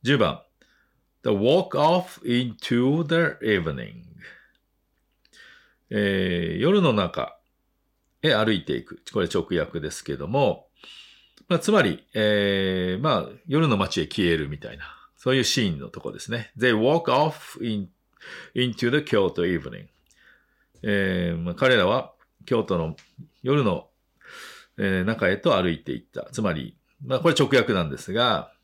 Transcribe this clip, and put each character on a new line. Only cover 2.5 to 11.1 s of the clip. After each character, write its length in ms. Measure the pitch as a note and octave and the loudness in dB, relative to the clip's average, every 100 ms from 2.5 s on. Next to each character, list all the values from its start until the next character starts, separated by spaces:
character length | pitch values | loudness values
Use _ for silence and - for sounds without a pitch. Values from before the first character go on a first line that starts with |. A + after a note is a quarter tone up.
| A2 - A#2+ B2+ D3+ D3+ | -6 -2 2 2 2 2
the 360 | E3 D#3+ - | 2 0 -2
evening。 600 | A2+ G2+ D#2+ C#2 A1+ A1+ A1+ - - - _ _ _ _ _ _ _ _ _ - - - _ _ _ | 0 2 0 -6 -10 -16 -20 -20 -20 -20 _ _ _ _ _ _ _ _ _ -20 -20 -20 _ _ _
え 640 | G#2+ G2+ F#2+ F#2 F2 E2+ E2 | -2 0 0 0 -2 -2 0
ー、 20 | |
夜 200 | C3+ G3+ | 2 4
の 120 | E3+ | 4
中 480 | G#2+ F2+ - - - _ _ _ _ _ _ _ _ | 2 0 -2 -8 -10 _ _ _ _ _ _ _ _
へ 120 | D#3+ | 0
歩 180 | A2+ A2 | 2 2
い 120 | G#2 | 0
て 120 | D2+ B1+ | -2 -6
い 80 | |
く。 180 | - - - | -6 -18 -6
こ 60 | A2+ | -2
れ 80 | F2 | 0
直 320 | F#2+ E2 F2 | 0 0 -2
訳 220 | D2+ E2+ | -2 -6
で 100 | D2+ | -8
す 140 | - | -10
け 120 | - C#2 | -10 -8
ど 120 | D2 | -2
も、 400 | B2+ C3 - _ _ - - - | 2 2 0 _ _ -20 -20 -20